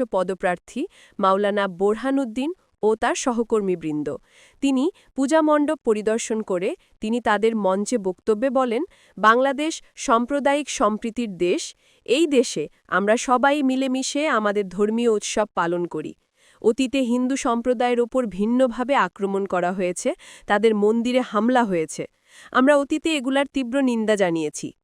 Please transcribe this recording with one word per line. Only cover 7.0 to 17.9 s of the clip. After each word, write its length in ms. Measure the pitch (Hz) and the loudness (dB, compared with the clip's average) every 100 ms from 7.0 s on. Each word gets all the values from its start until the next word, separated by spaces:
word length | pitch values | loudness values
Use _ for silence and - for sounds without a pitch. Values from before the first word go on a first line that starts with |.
তিনি 180 | 214 233 | -4 -2
তাদের 360 | 240 208 220 226 | 0 2 2 0
মঞ্চে 400 | 190 190 208 247 | 0 0 0 -2
বক্তব্যে 520 | 190 180 - 214 262 | -4 -6 -2 0 0
বলেন, 320 | 262 254 226 339 _ _ - | 0 0 -2 -6 _ _ 2
"বাংলাদেশ 640 | 208 233 269 269 311 - - - | 4 6 2 0 -4 -6 -14 -12
সাম্প্রদায়িক 720 | - 233 240 285 269 285 285 | 0 2 2 0 0 0 -2
সম্প্রীতির 680 | - 214 214 233 214 233 175 | -2 0 0 -6 -6 -6 -2
দেশ। 380 | 175 269 - - _ _ | 0 0 -4 -14 _ _
এই 220 | - 254 330 | -2 0 4
দেশে 420 | 277 269 - 151 _ _ | 2 2 -2 -8 _ _
আমরা 260 | 175 202 226 | -2 2 0
সবাই 460 | - 247 269 294 | 2 2 4 2
মিলেমিশে 680 | 262 262 269 254 262 277 311 | 2 0 0 -2 -2 -2 0
আমাদের 400 | 240 208 202 196 | 0 0 -2 -4
ধর্মীয় 420 | 180 208 220 240 | -2 -2 0 0
উৎসব 360 | 214 - - 214 | 0 -2 -4 -2
পালন 280 | - 170 175 | -2 -2 -2
করি। 280 | 175 156 156 156 _ _ _ _ | -4 -6 -10 -14 _ _ _ _
অতীতে 380 | 214 240 262 277 | -2 0 0 0
হিন্দু 360 | 247 240 254 269 | 0 0 0 -2
সম্প্রদায়ের 640 | - 233 233 240 247 | 0 0 0 0 0